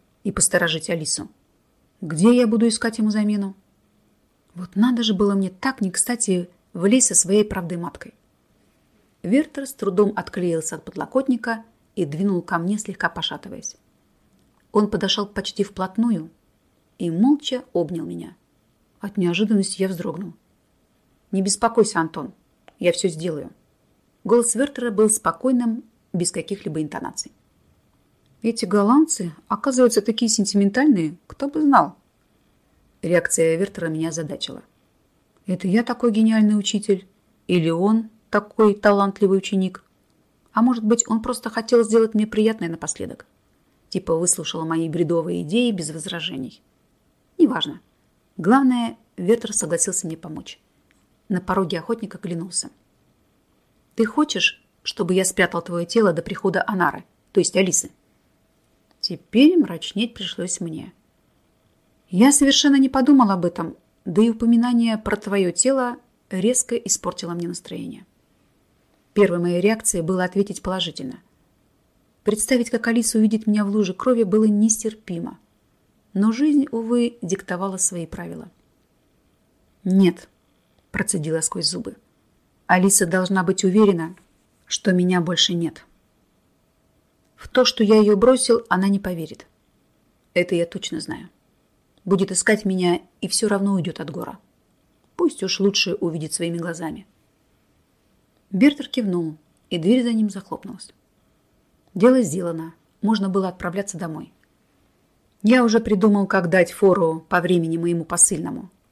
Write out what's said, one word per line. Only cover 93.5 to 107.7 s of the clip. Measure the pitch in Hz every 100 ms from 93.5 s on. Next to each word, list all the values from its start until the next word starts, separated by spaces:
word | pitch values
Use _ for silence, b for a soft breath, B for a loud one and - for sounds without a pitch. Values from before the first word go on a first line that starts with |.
| 196 196
уйдет | 190 170 -
от | 160
Гора. | 170 - - _ _ _ _ _ _ _
Пусть | - 349 -
уж | 190 -
лучше | 196 196 180
увидит | - 170 160 156
своими | - 170 170
глазами". | 165 165 160 156 - _ _ _ _ _ _ _ _ _ _ _ _ _ _
Бертер | 190 285 285 -
кивнул, | - 208 175 160 156 _ _ _
и | 175
дверь | 170 254
за | 233
ним | 226 208
захлопнулась. | 190 - - - - - _ _ _ _ _ _ _ _ _ _
Дело | - 233 262
сделано. | 190 175 170 165 160 - _ _
Можно | 202 214 196
было | 190 190
отправляться | 185 180 185 196 160
домой. | 170 156 - _ _ _ _ _ _ _ _ _ _ _
Я | 208 254
уже | 233 220
придумал, | 226 202 214 202 196
как | 190 180
дать | 185 180
фору | - 196 180 165 160 -
по | 180
времени | 180 175 165